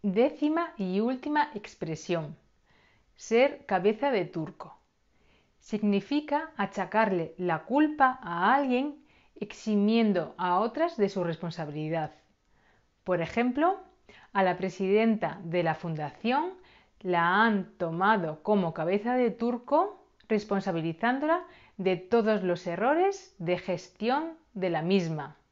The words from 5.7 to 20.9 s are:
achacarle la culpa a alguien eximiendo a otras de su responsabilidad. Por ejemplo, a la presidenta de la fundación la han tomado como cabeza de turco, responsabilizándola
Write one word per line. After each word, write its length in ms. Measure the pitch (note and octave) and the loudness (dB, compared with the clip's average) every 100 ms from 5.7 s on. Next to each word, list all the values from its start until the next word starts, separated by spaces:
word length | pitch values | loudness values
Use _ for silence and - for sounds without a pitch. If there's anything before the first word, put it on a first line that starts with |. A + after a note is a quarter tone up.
| G#3 G#3 G3+ G3 C#4+ D4 C#4+ D#4+ - | -2 2 0 0 -2 0 -4 -4 -6
achacarle 800 | G3 - F3+ G#3+ A3 F#3 D#3+ - | -6 -4 -2 0 2 0 -4 -4
la 280 | F3+ D#3+ | -2 -2
culpa 540 | - C4+ D#4 D4+ C4 B3+ | 0 2 2 4 2 2
a 320 | G3 E3+ F#3+ | -8 0 2
alguien 500 | C4+ C#4 B3 D4 D4 _ _ _ | 4 2 0 -2 -8 _ _ _
eximiendo 1000 | - G#3 - A3 G#3 G3+ A#3 A3 F3+ D3+ - | -14 -12 -8 0 2 4 4 4 2 -2 -4
a 200 | F3+ F3+ | 0 2
otras 380 | A3+ C4 E4+ E4+ | 0 0 -2 2
de 140 | G3 | 0
su 120 | G3 | 0
responsabilidad. 920 | E3+ D#3+ F3 D#3+ D3+ D3+ D#3 D#3+ D#3 - _ _ _ _ _ _ _ _ | -4 -4 -6 -8 -8 -6 -4 -2 -4 -10 _ _ _ _ _ _ _ _
Por 160 | - F3 | -2 0
ejemplo, 580 | E3 - B3 B3+ E4 G4 - _ _ - - | 0 0 0 2 2 0 -8 _ _ -20 -6
a 100 | G3+ | 2
la 140 | F#3 F3 | 2 2
presidenta 840 | F#3+ - F#3+ G3+ A3+ G#3+ D#3+ D3+ | -4 -2 2 4 4 2 -2 -6
de 180 | E3 F3 | -4 0
la 120 | E3 | 0
fundación 800 | D#3 F3 D#3 D3 - A3 C4 F4 F#4+ - - _ _ | -2 -4 -6 -6 -6 -2 0 -2 -8 -20 -20 _ _
la 420 | F#3+ F3 E3+ F#3+ | -2 2 4 4
han 220 | A3+ G#3 F3 - | 4 2 -4 -6
tomado 680 | E3+ E3 G3 A3 E3 D3+ | -6 0 2 2 0 -6
como 300 | - G#3 E3+ | 0 2 2
cabeza 440 | E3 D#3+ G3+ A3 B3+ | -2 0 0 0 0
de 140 | A#3+ | 0
turco, 720 | A#3+ A#3 A#3+ - D4 G4 - _ _ _ | 0 -4 -4 0 2 2 -4 _ _ _
responsabilizándola 1120 | G#3+ G#3 G3 G3 E3+ D#3+ | -2 0 -2 -2 -2 -4